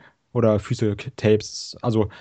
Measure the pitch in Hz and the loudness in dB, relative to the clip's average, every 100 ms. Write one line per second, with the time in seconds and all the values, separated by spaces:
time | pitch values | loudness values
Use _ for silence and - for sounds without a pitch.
0 | - _ _ 123 113 104 - 120 110 101 | -12 _ _ 0 2 2 -2 -2 -2 -2
1 | - - 107 107 - - - - 123 110 | -8 -2 4 4 2 -12 -14 -6 -2 0
2 | 104 - | 0 -4